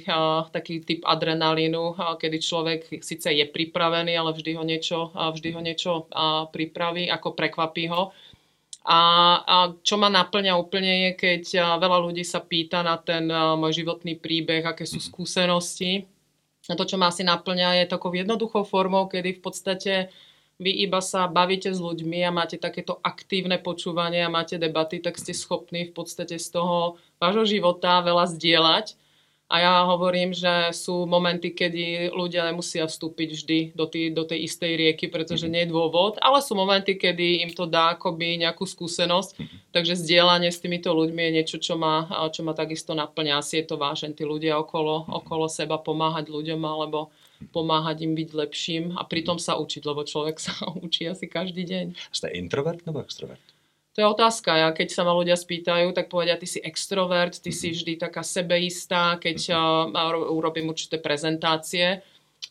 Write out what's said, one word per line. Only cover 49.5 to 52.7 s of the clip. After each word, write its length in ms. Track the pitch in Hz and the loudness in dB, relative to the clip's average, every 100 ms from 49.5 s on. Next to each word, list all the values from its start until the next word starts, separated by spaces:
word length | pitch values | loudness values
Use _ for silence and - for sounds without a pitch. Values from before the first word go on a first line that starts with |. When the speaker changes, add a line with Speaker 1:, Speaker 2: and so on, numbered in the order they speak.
| 160 | -4
Speaker 1:
učiť, 240 | 147 147 | -4 -6
lebo 240 | 147 147 147 | -6 -6 -4
človek 320 | 151 151 156 | -4 -4 -6
<laughs> 60 | - | -8
sa 80 | - 190 170 | -8 -8 -8
učí 320 | 170 - 170 | -4 -4 -4
asi 160 | 185 175 | -8 -8
každý 400 | 165 185 175 170 | -6 -6 -6 -6
deň. 320 | 185 175 175 - | -6 -6 -10 -10
Speaker 2:
Ste 160 | - 80 87 | -8 -6 -8
introvert 480 | 90 139 156 | -4 -2 -2